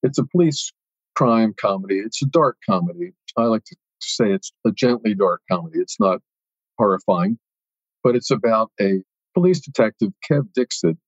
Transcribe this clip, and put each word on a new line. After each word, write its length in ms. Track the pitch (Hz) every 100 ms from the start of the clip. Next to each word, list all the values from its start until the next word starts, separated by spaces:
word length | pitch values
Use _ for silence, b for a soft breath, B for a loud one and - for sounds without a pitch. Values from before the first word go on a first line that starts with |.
it's 160 | - 139
a 60 |
police 480 | - 180 170 147 - _ _ _ _ -
crime 380 | 127 113 110 98
comedy. 400 | 104 98 95 98
It's 220 | 107 -
a 40 | 139
dark 300 | 165 143 - -
comedy. 440 | 92 87 175 175 _ - -
I 80 |
like 220 | 117 110 -
to 100 | - _ _
say 320 | - - 110
it's 220 | 98 - _ 117
a 60 |
gently 420 | 98 123 123 113
dark 280 | 98 95 87 _
comedy. 280 | 90 82 82
It's 200 | 90 -
not 220 | 101 92 _ _ _ _ _ -
horrifying, 600 | 107 92 - 90 90 117 _ _ _ _ _ _
but 140 | 127 123
it's 160 | -
about 400 | 131 117 110 110 -
a 240 | 98 95 - _ _
police 260 | - 180 175
detective, 540 | 143 - 110 - 104 - -
Kev 160 | 147 117 -
Dixit 420 | 123 - 170 170